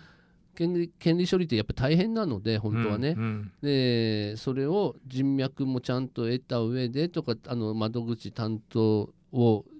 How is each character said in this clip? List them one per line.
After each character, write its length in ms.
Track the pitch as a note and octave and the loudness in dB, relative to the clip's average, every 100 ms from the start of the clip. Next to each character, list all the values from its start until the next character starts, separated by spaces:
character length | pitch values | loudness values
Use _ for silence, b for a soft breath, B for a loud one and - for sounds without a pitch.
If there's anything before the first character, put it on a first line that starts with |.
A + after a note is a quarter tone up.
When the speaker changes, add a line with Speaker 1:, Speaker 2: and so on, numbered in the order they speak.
| b b b b _ | b b b b _
Speaker 1:
権 200 | - E3+ | -2 0
利、 160 | F3 E3+ - | 0 -2 0
権 180 | E3+ E3+ | 2 2
利 120 | F3+ | 4
処 100 | F#3+ | 2
理 60 | |
っ 40 | E3+ | 2
て 80 | A2 | 0
や 60 | |
っ 40 | G#2 | 0
ぱ 80 | |
大 220 | - C3 E3 | -2 2 4
変 160 | A3 | 2
な 140 | A3+ F#3+ | 0 -2
の 140 | G2+ | -2
で、 180 | A2 G#2+ | -2 0
本 240 | G#2+ A2 | 0 0
当 80 | A2 | 0
は 80 | G#2+ | 0
ね。 160 | C3+ A2+ | -2 -2
Speaker 2:
う 40 | |
ん、 20 | |
う 40 | A2+ | -4
ん。 260 | G#2+ G#2 - | -4 -8 -6
Speaker 1:
で、 760 | C#3+ C#3 B2+ A#2+ A2+ G#2+ G#2 A2 | 0 2 2 2 2 0 -2 -4
そ 160 | - | -4
れ 140 | C3 C#3 | -2 0
を 300 | G3+ E3+ - C3 | 0 -2 -4 -6
人 300 | B2+ C#3 C3+ | -2 0 0
脈 280 | C3 - | -2 -2
も 160 | C3+ B2+ | -2 -2
ち 100 | - | -2
ゃ 80 | B2+ | -2
ん 100 | C3 | -2
と 160 | - | -4
得 140 | A#2 B2+ | -2 -2
た 220 | - B2 | -2 -2
上 280 | A2+ B2+ B2 | 0 -2 -2
で 200 | C3 F3 | -2 -2
と 140 | E3 | -2
か、 120 | C3 A2 - | -4 -6 -6
あ 80 | |
の、 180 | A#2+ G#2+ | -4 -2
窓 300 | A2 A2 A#2 | -2 -2 -2
口 260 | A#2 A2+ G#2+ | -4 -6 -8
担 280 | - A2 G#2+ - | -6 -4 -4 -4
当 460 | A2+ A2 G#2+ - - _ | 2 4 4 0 -10 _
を 320 | B2 A#2 G#2+ - | 2 4 4 -2